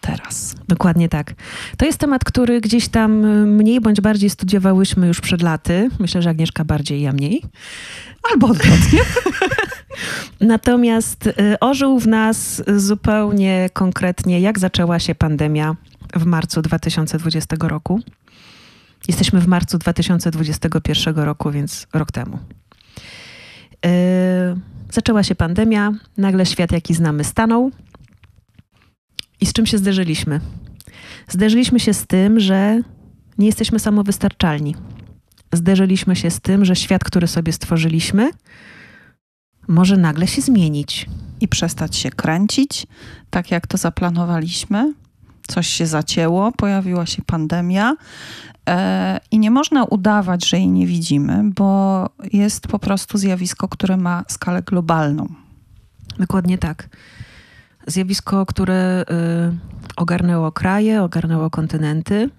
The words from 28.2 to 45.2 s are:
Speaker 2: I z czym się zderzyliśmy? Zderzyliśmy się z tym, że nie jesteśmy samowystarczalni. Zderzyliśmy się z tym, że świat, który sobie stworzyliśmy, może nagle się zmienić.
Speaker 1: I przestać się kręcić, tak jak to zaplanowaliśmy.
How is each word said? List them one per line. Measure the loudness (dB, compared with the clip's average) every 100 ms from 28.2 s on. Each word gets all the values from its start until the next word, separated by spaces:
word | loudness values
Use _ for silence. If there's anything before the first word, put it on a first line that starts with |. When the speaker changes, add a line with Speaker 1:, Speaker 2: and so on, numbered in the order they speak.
| _ _ _ _ _ _ _ _ _ -18 -16 -4
Speaker 2:
I | -2
z |
czym | 0 0
się | 2
zderzyliśmy? | 0 0 0 -2 -2 -4 -6 -12 -18 -20 -20 -20 -20 -20 -6
Zderzyliśmy | 0 2 4 4 2
się | 2
z | 0 0
tym, | 2 4 4
że | 4 2 2 0 -2 -10 -20 -20 _ 0
nie | 2
jesteśmy | 2 0 -2
samowystarczalni. | 2 2 2 0 -2 0 -2 0 -4 -6 -10 -18 -20 -20 _ _ _
Zderzyliśmy | 0 4 4 4 2 2 0
się | 0
z | -4
tym, | 0 2 4
że | 2
świat, | 2 0
który | 0 0 0
sobie | 0 -2
stworzyliśmy, | -4 -2 0 0 0 0 0 0 -2 _ -20 -20 -20 -20 -20 _ _ _ _ _ _ 0
może | 4 4 4
nagle | 2 2 -2
się | -2
zmienić. | 2 4 2 0 -6 -8 -10 -12 -14 -6
Speaker 1:
I | -4
przestać | -2 -4 -4 -6 -6
się | -8
kręcić, | -4 -2 0 0 0 -2 -2 -12 -18 -20 -20 -8
tak | -6 -2
jak | -4 -2
to | -4
zaplanowaliśmy. | -2 -2 -2 0 0 -2 -4 -6 -4 -2 -2 -4 _ _